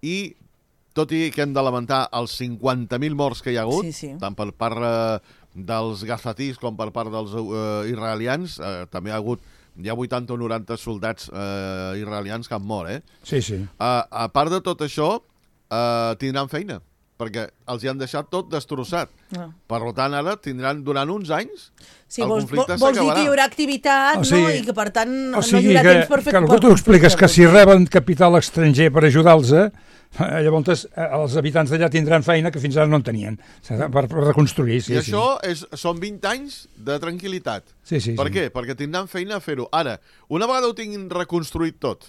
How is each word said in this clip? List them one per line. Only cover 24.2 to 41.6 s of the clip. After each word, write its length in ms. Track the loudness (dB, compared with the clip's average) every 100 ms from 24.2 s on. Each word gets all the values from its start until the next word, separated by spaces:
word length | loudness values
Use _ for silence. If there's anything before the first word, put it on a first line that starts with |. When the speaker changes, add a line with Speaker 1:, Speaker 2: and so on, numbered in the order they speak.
Speaker 4:
sigui, 180 | 2 4
Speaker 3:
no? 80 | 4
I 120 | 0
que, 120 | -4
per 160 | -4 -2
tant, 180 | -2 -2
Speaker 4:
o 220 | -4 -2
Speaker 3:
no 80 | -2
hi 40 |
Speaker 4:
sigui 260 | 2 4 6 8
Speaker 3:
haurà 60 |
Speaker 4:
que, 100 | 8
Speaker 3:
temps 140 | 8 6
per 120 | 2
fer 80 | 2
Speaker 4:
que 40 | 2
algú 120 | 6
Speaker 3:
qualsevol 200 | 8 10
Speaker 4:
t'ho 80 | 8
expliques, 400 | 8 8 8 8
que 80 |
Speaker 3:
cosa. 100 | 6
Speaker 4:
si 120 | 10 10
reben 400 | 12 10 10 8
capital 500 | 4 2 4 6 6
estranger 560 | 2 2 2 4 4
per 120 | 6
ajudar-los, 480 | 4 6 8 8 8
eh, 180 | 4 4 -2 -20 -20 _ -6 -4 0
llavors, 420 | 0 2 0 -2 -4
eh, 140 | -8 -4
els 220 | -2 -2 -2
habitants 320 | -2 0 0
d'allà 180 | 0 0
tindran 340 | 0 2 2
feina 280 | 2 0 0
que 100 | -4
fins 160 | -2 0
ara 100 | 2
no 100 | 2
en 60 |
tenien, 360 | 0 -6 -6 -10 -14 -20 -10
per, 220 | -6 -2
per 160 | -2 -2 0 0
reconstruir, 560 | 2 0 0 -2 -2
sí, 100 | -2
Speaker 1:
I 80 | -4
Speaker 4:
sí. 100 | -2
Speaker 1:
això 260 | -2 -2 -2
és, 220 | -6 -8 -10
són 260 | -8 -6 -6
vint 200 | -8 -8 -6
anys 420 | -6 -10 -18 -20 _
de 220 | -8 -6
tranquil·litat. 600 | -6 -10 -8 -8 -8 -10 _ _
Speaker 4:
Sí, 160 | -6 -4
sí, 140 | -4
Speaker 1:
Per 140 | -4 -4
Speaker 4:
sí. 40 |
Speaker 1:
què? 160 | -2 -4
Perquè 220 | -6 -10 -8
tindran 320 | -6 -6 -8
feina 280 | -10 -8 -10
a 40 |
fer-ho. 300 | -8 -8 -4
Ara, 260 | -4 -4 -8 _ _ _
una 180 | -4 -2
vegada 200 | 0 -2
ho 60 |
tinguin 340 | -4 -12 -12 -10
reconstruït 680 | -8 -4 -6 -6 -6